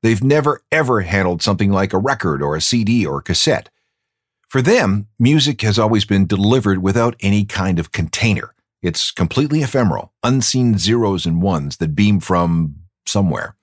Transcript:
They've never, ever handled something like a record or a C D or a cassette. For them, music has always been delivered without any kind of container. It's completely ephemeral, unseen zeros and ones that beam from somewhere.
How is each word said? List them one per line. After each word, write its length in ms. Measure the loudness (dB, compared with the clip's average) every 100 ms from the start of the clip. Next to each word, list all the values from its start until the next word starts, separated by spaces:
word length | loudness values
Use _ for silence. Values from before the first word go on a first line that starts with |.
They've 180 | 0 0
never, 400 | 2 2 2 -2 _
ever 300 | -2 2 0
handled 420 | 0 0 0 0
something 300 | -2 0 2
like 200 | 2 0
a 60 | 0
record 440 | -2 -2 -2 -2
or 120 | -4
a 60 | -2
C 240 | -2 0
D 200 | 0 0
or 140 | 0 -6
a 40 |
cassette. 480 | -4 0 0 -2 -4 _ _ _ _ _ _ _ _
For 140 | 0
them, 460 | 2 2 2 -2 -4 _
music 420 | 2 4 2 -2
has 180 | 0 2
always 280 | 2 0 2
been 180 | 0
delivered 580 | 2 0 2 2 2 0
without 340 | 0 0 0 -2
any 240 | 0 0
kind 340 | 0 -4 -2 -2
of 140 | -4
container. 600 | -6 -6 -2 0 0 -4 _ _ _
It's 300 | -6 -4 -6
completely 500 | -2 -2 0 0 -2
ephemeral, 540 | 0 0 0 -2 -8 _
unseen 560 | 0 0 0 0 2 2
zeros 480 | 0 0 0 -2 -2
and 160 | 0
ones 340 | 0 -2 -4 -6
that 180 | -4
beam 240 | 2 2 2
from 580 | 2 0 2 0 -2 -6 -20 _
somewhere. 520 | -4 -2 0 -2 -8 -14